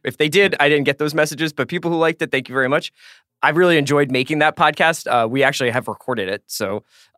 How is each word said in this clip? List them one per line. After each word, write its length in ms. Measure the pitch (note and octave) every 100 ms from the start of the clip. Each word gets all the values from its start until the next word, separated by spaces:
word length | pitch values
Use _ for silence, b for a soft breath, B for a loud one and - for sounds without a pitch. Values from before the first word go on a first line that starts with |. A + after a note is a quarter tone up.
If 140 | C#3 -
they 100 | D3+
did, 260 | F3 G3 -
I 80 | D3
didn't 160 | D3
get 140 | C#3+ -
those 160 | D3+
messages, 400 | D#3 D3+ D3 D#3+
but 140 | C#3+ B2
people 220 | E3+ E3+
who 60 | E3+
liked 240 | E3 E3
it, 100 | D3+
thank 200 | C3+ B2+
you 20 |
very 140 | B2+ B2+
much. 240 | D3+ - b b b b _
I've 120 | D3 D#3
really 200 | F3+ D#3+
enjoyed 320 | C#3 C#3+ C#3+
making 260 | B2+ C3 D3+
that 140 | D3+ -
podcast. 540 | D#3 D#3 E3 D#3+ -
Uh, 160 | B2 A2+
we 160 | C3+
actually 280 | C3+ C#3+ B2
have 180 | A#2+ A2+
recorded 400 | G#2 - A#2 F#2+
it. 140 | G2+ -
So, 380 | - G2 G#2 - b b